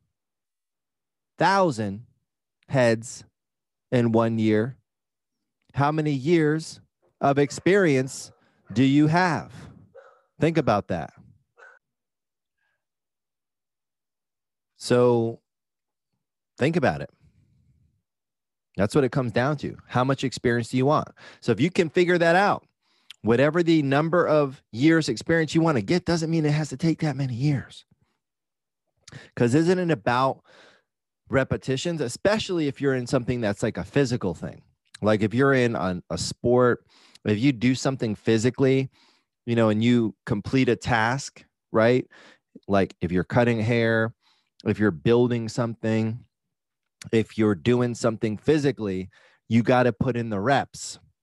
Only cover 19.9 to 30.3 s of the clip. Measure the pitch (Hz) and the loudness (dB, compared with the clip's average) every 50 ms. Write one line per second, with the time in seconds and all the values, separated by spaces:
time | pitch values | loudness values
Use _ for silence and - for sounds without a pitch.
19.9 | - 123 127 135 135 - - 131 - - - 123 117 120 113 - - 127 127 139 | -4 -2 -2 -2 -2 -4 -4 -6 -6 -4 -2 -2 -2 -2 -2 -4 -2 -2 0 2
20.9 | 156 139 - - - _ - - - - - - 117 92 131 185 - - 180 156 | 0 0 -2 -6 -12 _ -20 -20 -20 -8 -4 -2 0 0 0 0 0 0 -2 0
21.9 | - 185 180 170 180 170 170 170 170 185 202 196 143 - - _ _ _ _ _ | 0 0 2 2 2 2 4 4 4 4 2 2 0 -2 -6 _ _ _ _ _
22.9 | _ _ _ - - - - 104 117 117 135 151 151 175 175 160 165 160 143 135 | _ _ _ -20 -20 -6 0 0 2 4 4 2 2 2 2 2 2 2 2 2
23.9 | 135 143 156 165 147 170 139 101 151 151 147 135 131 - _ _ - 110 135 160 | 0 0 0 0 0 0 0 2 2 0 0 0 -4 -10 _ _ -4 2 4 4
24.9 | 165 165 151 - 117 107 - - 165 165 160 151 - 165 165 165 151 123 101 98 | 4 4 2 0 -4 -6 -2 0 0 0 0 0 0 2 2 2 2 0 0 0
25.9 | 170 180 - - 170 165 160 156 165 165 151 147 147 151 156 135 135 131 - 165 | -2 -2 0 -2 -2 -2 -2 -2 0 0 0 0 0 -2 -2 -4 -6 -2 -2 -2
26.9 | 156 - 160 156 139 131 139 127 123 110 135 151 143 117 - - - - - _ | 0 0 -2 -4 -4 -4 -6 -6 -4 -2 -2 0 0 -2 -4 -8 -16 -20 -20 _
27.9 | _ _ _ _ _ _ _ _ _ _ _ _ _ _ _ _ _ _ _ _ | _ _ _ _ _ _ _ _ _ _ _ _ _ _ _ _ _ _ _ _
28.9 | _ _ _ - - - - - _ - 123 120 117 156 165 170 185 180 180 170 | _ _ _ -20 -20 -20 -20 -16 _ -2 0 2 2 2 2 2 0 0 0 -2
29.9 | 156 113 98 123 120 123 131 135 | -2 -2 -2 -2 0 2 0 0